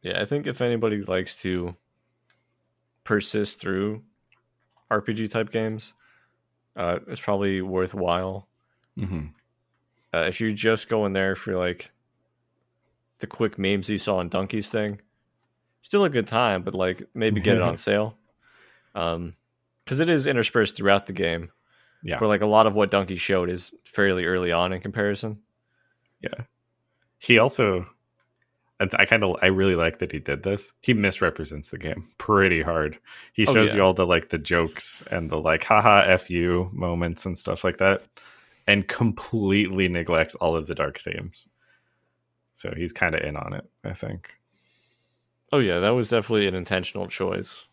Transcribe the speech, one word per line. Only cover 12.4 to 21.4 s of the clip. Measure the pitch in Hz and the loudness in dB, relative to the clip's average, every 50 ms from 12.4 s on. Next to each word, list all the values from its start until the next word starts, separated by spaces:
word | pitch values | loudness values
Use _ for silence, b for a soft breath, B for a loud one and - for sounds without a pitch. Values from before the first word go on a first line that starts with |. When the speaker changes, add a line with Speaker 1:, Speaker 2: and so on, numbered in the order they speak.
| _ _ _ _ _ _ _ _ _ _ _ _ _ _ _ _ | _ _ _ _ _ _ _ _ _ _ _ _ _ _ _ _
Speaker 1:
the | - | -14
quick | - - - 113 107 - - | -14 -6 -4 -4 -4 -2 -2
memes | 98 95 101 101 95 - | -2 0 0 0 -2 -2
you | 107 98 | -4 -4
saw | - - 101 92 | -2 -2 -2 -2
on | 90 85 | -2 -2
Donkey's | - 95 98 95 - 110 101 - | -4 -4 -4 -2 -4 -6 -6 -4
thing, | - 113 104 104 101 104 _ _ _ _ _ _ _ _ _ _ _ _ _ _ _ _ _ | -4 -4 -4 -4 -6 -10 _ _ _ _ _ _ _ _ _ _ _ _ _ _ _ _ _
still | - - 202 202 | -2 0 2 2
a | 175 | 2
good | 143 123 107 - | 2 0 -2 0
time, | 113 113 123 117 101 92 90 | 0 2 2 2 2 0 -2
but, | 92 - | -4 -4
like, | 95 92 92 90 - - - _ | -2 0 0 -2 -4 -8 -14 _
maybe | 120 113 110 104 101 | -2 0 0 0 2
get | 87 104 98 | 2 2 2
it | 92 90 | 4 2
on | 87 82 | 0 -2
Speaker 2:
<laughs> | 82 - - | -2 -2 0
Speaker 1:
sale. | 101 104 107 107 110 _ _ _ _ b b b b b b b b b b b b | 0 0 0 -2 -6 _ _ _ _ b b b b b b b b b b b b
Um, | 101 85 85 85 85 87 85 87 _ _ _ _ _ _ _ _ _ _ | -6 -4 -4 -4 -4 -6 -10 -12 _ _ _ _ _ _ _ _ _ _
'cause | - 131 131 | -6 -2 0
it | 165 165 | 2 2
is | 175 147 131 | 2 2 2
interspersed | 147 139 120 113 - - 120 110 95 - | 0 0 0 0 2 2 2 0 2 0
throughout | - 101 98 98 98 98 | -2 2 4 4 2 2
the | - 95 | -4 -6
game. | 95 95 85 85 85 | -2 -2 -2 -2 -4